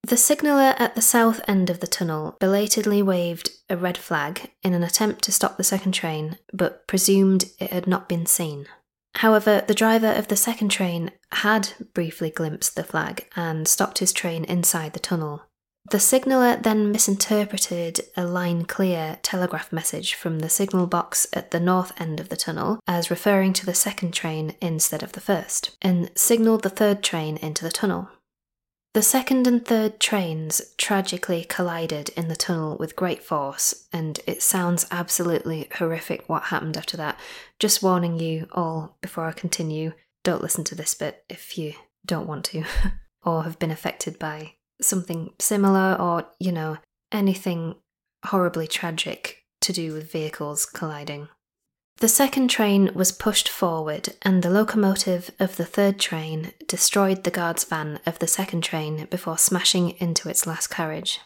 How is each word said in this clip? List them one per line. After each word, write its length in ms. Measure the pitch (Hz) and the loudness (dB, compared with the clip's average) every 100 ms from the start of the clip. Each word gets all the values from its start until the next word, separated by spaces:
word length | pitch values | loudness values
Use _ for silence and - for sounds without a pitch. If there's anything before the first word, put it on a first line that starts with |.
The 140 | - 240 | 2 4
signaller 560 | - 294 302 277 269 269 | 4 4 4 6 6 4
at 160 | 240 - | 0 2
the 60 | |
south 380 | - 240 226 226 - | 4 6 6 4 2
end 220 | 196 180 | 2 2
of 100 | 175 | 0
the 60 | - | -4
tunnel 520 | - 170 156 156 - | -2 -2 -2 -6 0
belatedly 640 | 190 202 208 - 214 202 | 2 2 2 2 4 4
waved 480 | 196 180 170 165 - - _ | 4 2 0 -4 -8 -10 _
a 80 | 180 | -2
red 220 | 180 175 | -2 -4
flag 500 | - 160 143 180 - _ | -4 -2 -2 -6 -12 _
in 100 | 190 | 0
an 100 | 175 | 2
attempt 400 | 175 - 214 - - | 2 2 0 0 -2
to 60 | |
stop 260 | - - - | 2 0 0
the 60 | |
second 280 | - 196 190 | 0 0 0
train, 480 | 185 170 156 156 160 _ | -2 -2 -4 -6 -8 _
but 360 | 190 180 - - | -2 -2 -2 -2
presumed 640 | 190 190 196 190 190 185 _ | 0 4 6 6 4 0 _
it 120 | 185 | -4
had 140 | 180 180 | -2 0
not 240 | 180 - | 0 0
been 160 | 170 170 | -4 0
seen. 420 | - 165 143 143 - _ _ _ - | 0 -2 -6 -14 -20 _ _ _ 2
However, 460 | 226 214 208 208 - | 6 6 6 4 4
the 80 | 208 | 2
driver 320 | 220 226 220 | 4 4 4
of 220 | - 202 | 0 0
the 80 | 202 | 0
second 320 | - 233 208 | 0 0 0
train 420 | - 185 170 165 _ _ | 0 0 -2 -6 _ _
had 400 | - 208 220 208 - - | -2 2 2 0 -8 -8
briefly 360 | - 165 - 160 | -4 -4 -4 -6
glimpsed 480 | - 160 156 - - | -4 -6 -2 -4 -4
the 60 | |
flag 440 | - 160 151 190 - - | -4 -4 -4 -8 -10 -6
and 320 | 165 156 156 | -4 -2 0
stopped 300 | - - - | 0 0 0
his 160 | 190 | 0
train 320 | - 175 165 156 | 0 -2 -4 -2
inside 480 | 180 170 170 156 | 0 0 0 -4
the 60 | 165 | -8
tunnel. 440 | - 170 151 147 - _ _ _ - | -4 -2 -4 -8 -14 _ _ _ -2
The 100 | 202 | 2
signaller 560 | - 262 262 262 247 - | 4 4 4 4 4 4
then 380 | 226 214 208 | 2 2 2
misinterpreted 1080 | 214 - 202 - 214 208 202 - 175 170 165 - - | 2 2 0 0 0 0 -4 -4 -4 -4 -6 -6 -6
a 100 | 175 | -2
line 380 | 180 175 170 | -2 0 -2
clear 560 | 170 - 190 170 156 - | -2 0 0 2 -4 -6
telegraph 520 | - 185 180 160 - | -6 -2 -2 -4 -6
message 400 | 165 - 160 - | -6 -4 -4 -6
from 260 | - 170 160 | -4 -4 -4
the 100 | 160 | -2
signal 380 | - 196 185 180 | 0 2 2 2
box 400 | 175 - - - | 0 -2 -2 -2
at 180 | - - | -4 -4
the 80 | 170 | 0
north 320 | 175 185 180 - | 2 2 0 -6
end 220 | 160 156 | -6 -6
of 80 | 165 | -6
the 80 | 160 | -6
tunnel 420 | - 156 - 220 - | -4 -4 -2 -4 -2
as 240 | 175 170 | -2 0
referring 400 | 175 - 196 190 | 0 2 4 4
to 120 | 185 - | 2 0
the 80 | |
second 400 | 175 - - 175 | 0 0 -2 -4
train 420 | 170 165 156 156 - | -4 -4 -4 -6 -4
instead 420 | 175 160 - 151 | -4 0 0 -2
of 80 | - | -8
the 80 | - | -8
first, 560 | - 185 - - - - | -2 -2 0 -6 -6 -2
and 280 | 190 180 170 - | 2 2 0 0
signalled 480 | - 233 226 220 | 4 6 6 4
the 60 | - | 2
third 340 | - 214 202 | 2 2 4
train 320 | - 170 156 151 | 0 -2 -4 -4
into 280 | 160 156 165 | -6 -6 -4
the 60 | |
tunnel. 360 | - 208 175 185 _ _ _ _ _ _ _ _ | -2 0 -2 -6 _ _ _ _ _ _ _ _
The 80 | 220 | 2
second 460 | 202 262 254 262 247 | 4 2 4 4 6
and 180 | 240 240 | 4 4
third 360 | 226 214 214 | 2 2 0
trains 600 | - 208 175 160 156 156 - - | 0 0 -2 -4 -2 -4 -4 -6
tragically 680 | - 202 190 180 - 170 170 | 0 0 0 -4 -2 -4 -4
collided 640 | - 175 165 160 151 147 | -4 -2 -2 -4 -4 -6
in 180 | - 165 | -6 -6
the 80 | 165 | -4
tunnel 400 | - 170 156 151 | -2 -2 -2 -4
with 200 | 156 - | -8 -4
great 260 | 185 - | -2 -4
force, 640 | - 156 139 139 - - _ | -4 -4 -4 -2 -4 -4 _
and 260 | 170 160 151 - | -6 -6 -6 -6
it 140 | - | -2
sounds 440 | - 190 175 175 - | 0 2 2 0 -2
absolutely 800 | 175 175 - 175 165 - 160 147 - | -4 -4 -2 0 0 -2 -6 -8 -4
horrific 520 | 165 160 - 170 - | -2 -4 -6 -8 -4
what 160 | 165 | -4
happened 320 | - 160 160 156 | -2 -4 -4 -6
after 220 | - 165 | -6 -6
that. 200 | 151 - - - - _ | -6 -8 -12 -18 -20 _
Just 240 | 214 - | 0 2
warning 380 | 190 180 175 165 | 4 2 0 -2
you 300 | 165 160 160 | -2 -4 -4
all 460 | - 165 160 156 _ | -4 -4 -4 -8 _
before 240 | - - 165 | -12 -6 -6
I 40 | |
continue, 640 | 160 175 - 160 156 160 - _ _ - | -6 -6 -4 -4 -4 -6 -8 _ _ -2
don't 160 | 175 | 0
listen 240 | - - 151 | -2 -4 -4
to 100 | 175 | -6
this 180 | 151 | -6
bit 300 | - 151 - _ | -4 -6 -8 _
if 280 | 165 - - | -20 -12 -8
you 140 | 151 147 - _ - | -8 -10 -20 _ -6
don't 220 | 165 165 | -4 -4
want 160 | 156 - | -8 -8
to, 200 | 160 160 - 190 | -8 -2 2 2
<laughs> 300 | - - _ | 0 -8 _
or 220 | - 165 160 | -2 -2 -2
have 120 | 160 | -4
been 120 | 165 | -4
affected 480 | 156 - - - 156 | -2 -6 -6 -8 -8
by 360 | 156 151 156 _ _ _ | -10 -10 -14 _ _ _
something 500 | - 190 175 165 165 _ | 0 0 -4 -6 -8 _
similar, 560 | - 208 196 190 190 190 | 0 4 6 6 4 2
or, 280 | 175 170 - _ | 0 -2 -4 _
you 140 | 185 | -4
know, 260 | 170 156 156 _ _ _ | -2 -4 -8 _ _ _
anything 640 | 214 196 190 190 170 165 - _ _ _ _ - | 0 2 2 -2 -4 -6 -10 _ _ _ _ -4
horribly 420 | 196 175 170 160 | 0 0 -2 -4
tragic 800 | - 170 160 - - - - _ _ | -4 -4 -6 -6 -6 -12 -14 _ _
to 100 | - | -4
do 220 | 180 165 | -2 -4
with 180 | 156 160 | -8 -8
vehicles 540 | 165 156 - 147 147 - | -6 -6 -6 -8 -4 -6
colliding. 640 | - 160 147 151 143 151 _ _ _ _ _ _ _ | -6 -8 -8 -10 -12 -14 _ _ _ _ _ _ _
The 60 | 226 | 2
second 400 | - 277 277 254 | 4 4 4 2
train 420 | - 214 196 190 185 | 4 4 6 4 4
was 160 | 185 | 0
pushed 360 | - - 208 - | 2 0 0 -2
forward, 680 | - 180 165 156 151 - - | -2 -2 0 -4 -4 -8 -4
and 180 | 196 185 | 2 4
the 80 | 175 | 6
locomotive 800 | 196 220 220 196 196 - 175 180 - | 4 4 4 4 2 0 -2 -4 -2
of 160 | 185 - | -2 0
the 100 | 170 | -2
third 340 | - 202 196 | 4 2 4
train 520 | - 160 156 156 170 - - | -2 -4 -4 -6 -8 -12 -6
destroyed 560 | - - 208 196 190 | 0 2 4 2 2
the 60 | 185 | -2
guard's 340 | 180 170 170 | -2 -2 -2
van 360 | - 160 151 151 - | -4 -4 -4 -6 -6
of 100 | 165 | -2
the 80 | 165 | -2
second 380 | - 190 170 | 0 -2 -4
train 420 | 165 160 151 156 156 | -4 -4 -4 -6 -6
before 260 | 180 - 160 | -8 -6 0
smashing 540 | - 185 - 185 175 - | 2 2 2 2 0 -2
into 280 | 175 165 - | -2 -2 -2
its 200 | - - | -4 -4
last 240 | 165 - | -4 -6
carriage. 480 | - 160 156 175 - | -4 -6 -4 -6 -8